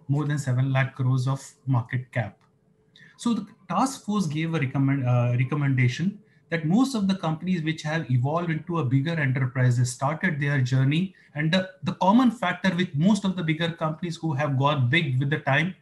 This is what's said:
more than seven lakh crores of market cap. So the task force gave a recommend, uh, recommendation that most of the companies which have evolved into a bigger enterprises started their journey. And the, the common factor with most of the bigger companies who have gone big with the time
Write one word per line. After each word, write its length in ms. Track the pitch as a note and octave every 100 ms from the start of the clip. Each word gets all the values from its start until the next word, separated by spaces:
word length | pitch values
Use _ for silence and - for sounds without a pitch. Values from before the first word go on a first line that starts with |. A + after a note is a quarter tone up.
| -
more 160 | C#3+ D3
than 120 | D3
seven 360 | C3 B2 C3+
lakh 220 | C3+ C3 -
crores 320 | B2+ B2+ B2
of 120 | C3+ - - -
market 460 | B2+ A#2+ C3 B2+
cap. 240 | B2+ G#2 - _ _ _ _ _ _ - _
So 120 | A#3+
the 120 | A3 - - _
task 380 | F3 C4+ - -
force 220 | G#3 E3
gave 260 | D3+ E3
a 60 | E3
recommend, 460 | C3+ C#3 C3+ C#3 B2
uh, 300 | B2 A#2+ B2
recommendation 800 | B2+ D3+ C#3 C3 B2+ B2 F3 - _ _ _
that 140 | E3 D#3
most 300 | G3 C4 A3
of 140 | G3
the 60 | F#3+
companies 460 | E3 D#3 F3 F#3
which 200 | D#3 D#3+
have 280 | D#3 E3 C3+
evolved 400 | B2+ C3 D#3+ F3
into 300 | D#3 - E3+
a 60 | C3+
bigger 260 | C3+ C#3
enterprises 800 | E3 C#3 C3 C3 C3+ B2+ A#2+ B2
started 480 | - C3+ D#3 F#3 D3
their 220 | C#3+ C#3+
journey. 520 | B2 C3 C3+ D#3 F#3+ - _ D3
And 160 | D#3
the, 180 | F#3 F#3 -
the 120 | C#3 F#3+
common 360 | F3+ A3+ B3+
factor 420 | - F3 F3+ F#3+
with 220 | F3 F3+ C#3
most 300 | F3+ G#3+ F#3+
of 100 | F3+
the 80 |
bigger 300 | D#3 D#3 E3+
companies 420 | E3 D#3 D#3 F3 E3
who 160 | D#3+
have 260 | C#3 D3+ C3+
gone 320 | C#3 D3 A#2+
big 300 | D#3+ D#3 B2+
with 100 | C#3+
the 80 | D3+
time 360 | C#3+ C#3 E3+ F3+